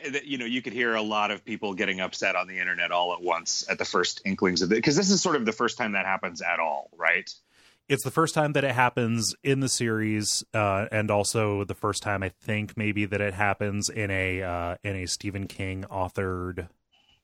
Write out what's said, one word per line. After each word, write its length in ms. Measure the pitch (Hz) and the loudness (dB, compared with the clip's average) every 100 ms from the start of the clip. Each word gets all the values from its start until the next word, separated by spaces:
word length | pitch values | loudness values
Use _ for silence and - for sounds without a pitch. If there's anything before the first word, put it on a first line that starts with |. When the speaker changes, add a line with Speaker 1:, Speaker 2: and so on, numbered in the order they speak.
Speaker 1:
th-, 200 | 151 135 147 | -2 -4 -4
you 140 | 135 | -4
know, 60 | 117 | -2
you 160 | 127 | -4
could 100 | 120 | -2
hear 220 | 113 120 113 | 0 2 2
a 60 | |
lot 260 | 107 107 104 | 2 2 0
of 160 | 101 - | -2 -6
people 300 | 107 107 95 | -6 -4 -2
getting 260 | 98 92 | 0 0
upset 340 | 92 - 101 90 | -4 -2 0 0
on 120 | 90 | -2
the 100 | 92 | -4
internet 340 | 90 87 87 | -2 0 0
all 220 | 87 87 | 2 0
at 80 | 87 | 0
once 420 | 87 85 82 - - | 0 -2 -2 -4 -4
at 80 | 95 | -4
the 80 | 90 | 0
first 340 | 98 87 - - | 0 0 -2 -4
inklings 380 | 95 95 87 | 0 2 2
of 80 | 87 | 2
it, 100 | 110 | 2
'cause 140 | 135 143 | 4 4
this 160 | 196 | 4
is 100 | 196 | 4
sort 140 | 185 151 | 4 2
of 100 | 110 | 0
the 60 | |
first 260 | 107 120 - | 0 -2 -2
time 140 | 113 | -2
that 160 | 101 95 | -2 0
happens 340 | 95 95 85 | -2 -4 -6
at 180 | 85 85 | -2 -2
all, 300 | 82 71 71 80 | -2 -4 -8 -2
right? 340 | 85 90 98 - _ _ _ _ - | 2 2 -2 -12 _ _ _ _ -2
Speaker 2:
It's 160 | 139 | 0
the 60 | 131 | 2
first 240 | - 160 | 2 2
time 200 | - 151 | 4 2
that 100 | 147 | 2
it 80 | 135 | 2
happens 640 | 123 123 123 117 117 107 - | 4 4 4 2 2 0 -2
in 160 | 139 135 | 0 2
the 100 | 131 | 2
series, 720 | - 120 110 110 107 104 - - 110 | 0 0 0 0 0 0 -2 -2 2
uh, 320 | 104 95 107 | 2 2 2
and 200 | 110 107 | 0 2
also 520 | 104 98 117 107 101 98 | 2 2 2 2 2 -2
the 100 | 98 | -2
first 260 | 104 98 | -2 0
time 220 | - 98 | -2 -2
I 60 | 95 | -2
think 460 | - - 107 107 - | -6 -4 -2 -2 -2
maybe 300 | 107 104 104 | -2 0 0
that 160 | 98 | 0
it 140 | 104 92 | -2 2
happens 540 | 104 95 104 101 101 | 0 2 0 0 -2
in 200 | - 101 | -2 -2
a, 320 | 95 92 92 | 0 0 -2
uh, 340 | 92 87 87 90 | -2 -2 -4 -4
in 120 | 104 95 | -4 -4
a 100 | 87 | -4
Stephen 400 | - 101 98 95 | -6 -6 -6 -6
King 380 | - 98 95 98 | -6 -6 -6 -6
authored 800 | 98 92 - 95 90 90 90 87 _ _ _ _ _ | -4 -2 -2 -2 -2 -4 -6 -10 _ _ _ _ _